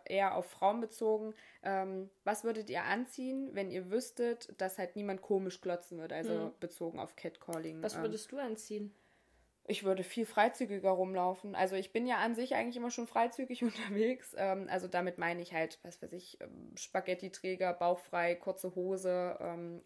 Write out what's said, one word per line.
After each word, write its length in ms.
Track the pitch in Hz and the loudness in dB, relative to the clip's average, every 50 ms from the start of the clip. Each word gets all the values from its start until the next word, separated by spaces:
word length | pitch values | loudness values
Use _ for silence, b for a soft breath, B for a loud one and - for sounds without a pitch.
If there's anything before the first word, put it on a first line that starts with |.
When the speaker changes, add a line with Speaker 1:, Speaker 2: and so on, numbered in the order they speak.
| - | -4
Speaker 1:
eher 300 | - 185 196 196 190 - | 2 4 4 4 6 4
auf 140 | 185 180 - | 2 -2 -2
Frauen 320 | - - 190 196 214 233 | -2 4 4 6 6 4
bezogen, 520 | 233 220 - - 226 214 214 214 214 220 214 B B B B B - | 0 -4 -4 0 4 4 4 4 2 -4 -8 B B B B B -2
ähm, 460 | 196 196 190 190 190 190 190 190 196 - _ _ | 0 0 0 0 0 -2 -4 -6 -8 -12 _ _
was 180 | 196 220 214 - | 0 0 2 0
würdet 260 | 226 220 220 208 208 | 0 0 0 -2 -2
ihr 140 | - - 208 | -2 -2 2
anziehen, 680 | - 190 226 254 247 - - 254 262 262 269 269 269 - | 2 2 2 0 -4 -4 -4 -4 -2 -2 -2 -4 -4 -2
wenn 180 | 196 196 185 | -2 -2 -2
ihr 180 | - 185 180 180 | -2 -4 -2 2
wüsstet, 640 | 202 247 240 - - - 240 240 233 233 - - - - | 0 0 0 0 -2 0 0 0 0 -2 -6 -14 -4 -2
dass 180 | 190 190 190 - | -2 -2 0 -2
halt 180 | 185 180 - 208 | -4 -4 -4 -4
niemand 240 | 208 202 190 190 | -2 -2 -2 -4
komisch 400 | - - 208 190 190 185 180 - | 2 4 4 4 4 2 -4 -4
glotzen 380 | - 185 175 175 - - 175 165 | -2 -2 -2 -2 -4 -8 -10 -10
würde, 160 | 160 - - | -8 -6 -4
also 180 | 160 160 151 - | -4 0 0 0
Speaker 2:
Hm. 180 | - 160 160 - - | 0 0 -2 -4 -6
Speaker 1:
bezogen 400 | - 170 - - 175 165 170 - | -8 -8 -6 -6 -6 -4 -4 -4
auf 160 | - - - | -8 -8 -8
Catcalling, 680 | - - 165 - - - - 170 160 160 160 160 160 | -8 -8 -8 -8 -8 -6 -4 -4 -2 -2 -6 -6 -4
Speaker 2:
Was 140 | 160 160 160 | -4 -4 -2
Speaker 1:
ähm, 60 | 165 | 0
Speaker 2:
würdest 300 | 226 220 214 214 - - | -2 -2 -2 -4 -6 -6
du 60 | 254 277 | -6 -4
anziehen? 540 | 277 240 220 220 - - 214 208 208 202 b b b b b b b b b b b b b _ _ - | -4 -4 -4 -6 -6 -6 -4 -4 -4 -6 b b b b b b b b b b b b b _ _ -2
Speaker 1:
Ich 160 | 208 - 202 | -2 0 4
würde 200 | 190 190 190 180 | 2 2 2 0
viel 220 | - - 233 226 | -2 0 -2 -2
freizügiger 640 | - - 214 208 247 240 - 254 208 202 196 185 190 | 2 6 6 6 6 6 2 -2 -2 -2 2 4 4
rumlaufen. 640 | 185 180 185 185 190 185 180 180 190 185 - 202 190 | 4 4 2 2 2 2 2 2 2 0 -6 -6 2
Also 200 | - 190 180 196 | 2 2 4 4
ich 180 | 190 196 - - | 0 -4 0 0
bin 140 | 220 240 254 | 0 2 2
ja 100 | 240 208 | 2 2
an 160 | 202 233 233 | 2 2 2
sich 220 | 226 254 254 262 | 0 0 0 0
eigentlich 200 | - 226 247 240 247 | 0 0 0 -2 -4
immer 120 | 240 240 | -4 -4
schon 160 | 240 - 233 - | -2 -4 -6 0
freizügig 560 | - 262 233 240 240 - 262 254 247 - 240 | 4 4 4 4 2 -2 -4 -4 -2 0 0
<laughs> 0 | |
unterwegs. 720 | 226 - 220 220 202 202 202 220 240 254 247 - - - - | 0 0 -2 -6 -2 2 4 4 4 2 0 -4 -10 -4 0
Ähm, 300 | 190 190 190 196 190 - | 2 2 2 0 0 0
also 180 | - 180 180 180 | -2 -2 0 0
damit 300 | 180 175 180 180 175 175 | 0 2 2 2 0 0
meine 220 | 170 170 175 175 | 0 0 0 -2
ich 120 | 175 175 175 | -4 -4 0
halt, 260 | 160 160 160 - - - | 0 0 0 -2 -10 -14
was 180 | 175 170 - | -16 -14 -14
weiß 100 | 165 - 165 | -12 -12 -10
ich, 280 | 180 180 - - - | -12 -12 -14 -14 -14
ähm, 320 | - - - - - - - | -14 -14 -14 -16 -16 -14 -12
Spaghetti-Träger, 1000 | - - - - 190 185 185 185 180 196 180 185 - - 185 185 185 185 180 175 | -12 -12 -4 -2 -2 0 0 -2 -2 -4 -8 -10 -6 -4 -4 0 2 2 0 2
bauchfrei, 640 | 175 175 175 180 175 - - - 175 170 170 175 | 4 4 4 4 4 0 -2 0 2 4 4 2
kurze 380 | 175 - 196 185 - - 185 180 | 2 0 -4 -4 -2 -4 -4 -2
Hose. 640 | 185 180 185 190 185 185 185 180 180 180 180 - - | -2 0 0 0 0 2 2 2 2 2 0 -2 -4
Ähm, 440 | - 175 170 170 170 170 170 170 - | -4 -4 -4 -6 -8 -8 -10 -10 -14